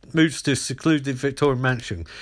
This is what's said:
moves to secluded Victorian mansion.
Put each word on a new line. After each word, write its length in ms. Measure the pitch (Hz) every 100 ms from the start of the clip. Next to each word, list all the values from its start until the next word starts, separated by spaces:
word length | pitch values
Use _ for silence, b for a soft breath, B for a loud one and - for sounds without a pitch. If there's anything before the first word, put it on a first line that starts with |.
| -
moves 300 | 160 160 -
to 120 | -
secluded 600 | 131 - 131 165 151 139 127
Victorian 440 | 139 135 147 123
mansion. 460 | 131 123 - 87 82 B